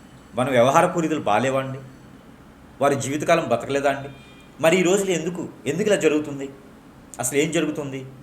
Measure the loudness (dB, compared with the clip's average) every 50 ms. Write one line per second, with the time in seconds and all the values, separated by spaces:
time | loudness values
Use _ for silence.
0 | -20 -20 -20 -20 -20 -8 -4 -2 -2 2 4 4 4 6 6 4 4 4 2 0
1 | -2 -2 -2 -2 0 0 2 2 2 0 -2 -2 -4 -6 -8 -12 -14 -18 -20 -20
2 | -20 -20 -20 -20 -20 -20 -20 -20 -20 -20 -20 -20 -20 -14 -4 0 2 2 2 0
3 | -2 -4 -6 -2 0 2 2 2 2 0 0 -2 -2 -2 -2 0 0 0 -2 -2
4 | -6 -12 -16 -18 -20 -20 -20 -20 -20 -20 -6 0 2 4 4 4 4 4 2 2
5 | 0 0 -2 -2 -2 -4 -6 -6 -8 -10 -12 -8 -6 -4 -2 0 0 2 2 2
6 | 2 2 2 0 -2 -4 -8 -10 -10 -12 -12 -16 -20 -20 -20 -20 -20 -20 -20 -20
7 | -20 -14 -10 -8 -6 -2 0 0 0 0 0 -2 -2 -2 -4 -6 -8 -8 -10 -12
8 | -12 -14 -18 -20